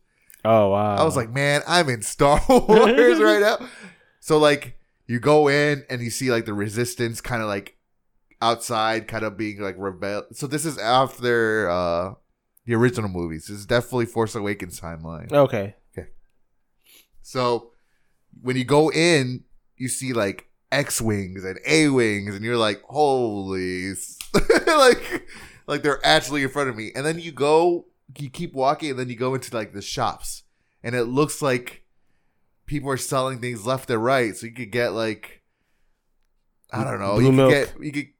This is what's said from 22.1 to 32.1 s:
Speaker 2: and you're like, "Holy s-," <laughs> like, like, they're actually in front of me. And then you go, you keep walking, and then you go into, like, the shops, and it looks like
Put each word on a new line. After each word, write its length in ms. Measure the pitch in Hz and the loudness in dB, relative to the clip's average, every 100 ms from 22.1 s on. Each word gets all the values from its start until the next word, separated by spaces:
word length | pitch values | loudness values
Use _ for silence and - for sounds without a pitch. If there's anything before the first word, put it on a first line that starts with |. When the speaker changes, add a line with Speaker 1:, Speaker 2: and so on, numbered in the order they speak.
| 104 101 98 | 0 -4 -8
Speaker 2:
and 100 | 110 | -4
you're 100 | 120 | 0
like, 260 | 107 101 | 0 -2
"Holy 1080 | - 143 147 131 117 101 95 95 92 92 95 | -8 0 2 2 0 -4 -6 -4 -4 -6 -6
s-," 260 | 95 - - - - | -10 -12 -16 -2 0
<laughs> 240 | - 453 - | 4 2 4
like, 600 | 311 254 247 - 359 - - - - - | 4 6 4 -2 -10 -12 -20 -20 -20 -8
like, 160 | 143 | -2
they're 160 | 147 131 139 | -2 0 4
actually 380 | 156 131 147 | 2 2 -4
in 60 | 135 | -2
front 200 | 143 139 | -2 -4
of 80 | 110 | -4
me. 140 | 110 123 | -10 -6
And 100 | 147 | -6
then 140 | 170 | -6
you 140 | 170 | -8
go, 540 | 127 143 156 175 175 - _ _ 139 | -4 2 4 4 0 -6 _ _ -14
you 120 | 139 | -12
keep 240 | - 170 | -10 -10
walking, 380 | 135 131 151 156 | -2 -2 0 -4
and 80 | 127 | -6
then 100 | 127 | -6
you 80 | 113 | -4
go 160 | 127 131 | -2 -4
into, 180 | - | -6
like, 200 | 117 107 | -8 -8
the 80 | 101 | -10
shops, 600 | - - 110 - - - _ _ _ _ | -10 -4 -4 -4 -10 -12 _ _ _ _
and 140 | 117 123 | -6 -2
it 80 | 117 | -2
looks 360 | 131 151 - | 0 0 0
like 400 | 147 127 - - _ _ _ | -2 -2 -4 -20 _ _ _